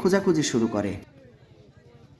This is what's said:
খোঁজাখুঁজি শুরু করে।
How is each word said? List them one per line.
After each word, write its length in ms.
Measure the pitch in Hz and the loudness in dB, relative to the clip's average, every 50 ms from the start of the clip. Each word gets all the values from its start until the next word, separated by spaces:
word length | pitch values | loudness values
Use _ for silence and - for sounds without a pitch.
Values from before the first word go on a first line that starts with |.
খোঁজাখুঁজি 440 | - 185 185 196 196 190 165 156 143 - | 0 2 2 2 2 2 2 2 0 0
শুরু 160 | - 120 113 | 0 0 0
করে। 260 | 113 110 104 101 98 90 92 - - - - - - - - - - - - - - _ - - - - - - - - - | 0 0 -2 -4 -4 -6 -8 -12 -18 -20 -20 -20 -20 -20 -20 -20 -20 -20 -20 -20 -20 _ -20 -20 -20 -20 -20 -20 -20 -20 -20